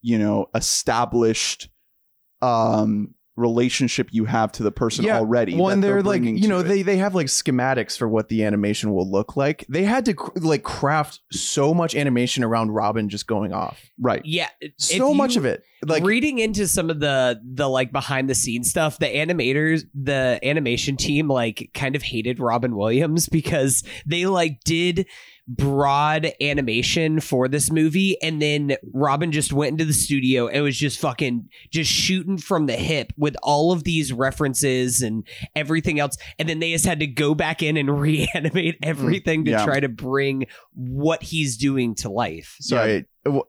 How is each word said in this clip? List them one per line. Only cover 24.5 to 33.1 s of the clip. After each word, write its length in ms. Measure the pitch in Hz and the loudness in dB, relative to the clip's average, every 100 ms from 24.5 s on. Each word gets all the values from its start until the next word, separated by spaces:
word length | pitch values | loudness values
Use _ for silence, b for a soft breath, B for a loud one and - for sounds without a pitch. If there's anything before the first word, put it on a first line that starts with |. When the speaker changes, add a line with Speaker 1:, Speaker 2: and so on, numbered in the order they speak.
| 139 - | -2 -2
Speaker 3:
did 400 | 165 180 175 190 B B B - | 0 2 0 -4 B B B -12
broad 800 | 120 139 139 139 139 151 156 160 - | -2 0 2 4 4 2 2 -2 -2
animation 800 | 143 143 127 113 127 175 160 156 | -2 0 0 0 0 0 2 0
for 280 | - 131 127 | 0 0 2
this 240 | 147 143 | 0 0
movie, 500 | 160 156 156 196 185 | 2 2 2 0 0
and 180 | 160 156 | -2 -2
then 360 | 151 147 143 135 - | 0 0 0 -2 -2
Robin 380 | 131 143 139 170 | 0 2 2 0
just 200 | 151 - | 0 0
went 200 | 139 147 | 0 0
into 140 | 156 160 | 0 0
the 80 | |
studio 540 | 151 - 139 127 131 120 | 0 2 0 2 2 2
and 140 | 139 | 0
was 140 | 147 123 | 0 0
just 220 | 147 - | -2 -2
fucking 500 | 151 120 139 120 - B B | -4 -2 -2 -2 -6 B B
just 180 | 160 156 | -4 -2
shooting 480 | - - 185 175 190 | 0 0 -2 -2 -6
from 300 | - 180 147 | -2 0 0
the 80 | 113 | 0
hip 360 | 156 156 120 | -2 -2 -4